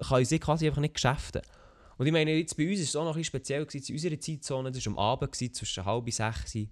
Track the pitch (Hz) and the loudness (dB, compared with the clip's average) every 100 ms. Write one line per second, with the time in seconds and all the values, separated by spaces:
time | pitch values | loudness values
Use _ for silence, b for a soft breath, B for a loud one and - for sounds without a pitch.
0 | - 131 127 160 - 160 156 139 151 - | 2 4 6 4 4 2 2 2 0 2
1 | - 147 - - - b b b b b | 2 0 -2 -6 -8 b b b b b
2 | 135 160 156 156 160 - 156 202 143 147 | 2 4 4 2 0 0 0 0 0 0
3 | 165 156 160 131 - 139 151 139 - 147 | -2 -2 -4 -4 -4 -4 -4 -6 -6 -4
4 | 170 151 - 151 - 135 131 131 110 - | -2 -4 -6 -8 -4 -4 -4 -4 -4 2
5 | 104 127 139 - 123 - 110 - 95 117 | 2 2 0 -2 -4 -4 -6 -4 0 0
6 | 117 - 110 110 - 110 104 | 0 -2 -2 -2 -6 -4 -6